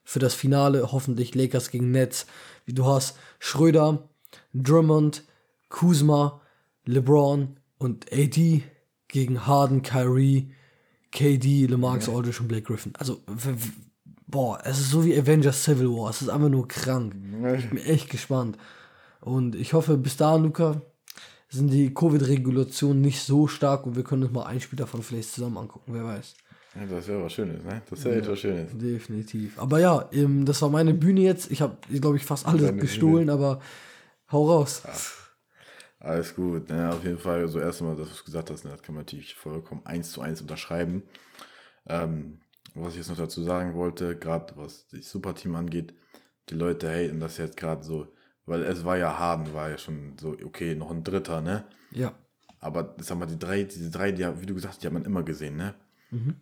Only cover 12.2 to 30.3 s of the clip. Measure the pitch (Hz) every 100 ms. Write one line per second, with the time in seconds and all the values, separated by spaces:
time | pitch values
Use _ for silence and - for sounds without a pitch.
12.2 | 120 117 117 113 110 107 - - 135 117
13.2 | - 107 127 123 113 - - _ - -
14.2 | - 139 123 104 - 135 135 151 165 143
15.2 | 135 156 139 135 - 139 127 117 110 107
16.2 | 127 - 151 135 120 - 131 127 113 98
17.2 | 98 104 123 127 120 123 - 156 - 127
18.2 | - 131 120 104 - - - _ _ _
19.2 | - 131 123 110 127 160 156 147 135 -
20.2 | 151 160 160 156 165 151 - _ - -
21.2 | - _ _ 131 139 135 139 135 170 147
22.2 | 135 139 127 127 131 - 143 139 143 139
23.2 | - 139 151 - 143 135 135 120 131 135
24.2 | 131 123 - 123 - 131 117 117 113 113
25.2 | 107 - 120 104 107 - - 117 113 101
26.2 | - - _ _ _ - 101 90 87 101
27.2 | 85 - 101 78 85 107 - - 131 113
28.2 | 107 101 104 87 82 117 120 120 - 107
29.2 | 107 113 107 - 131 151 180 156 - 139
30.2 | 143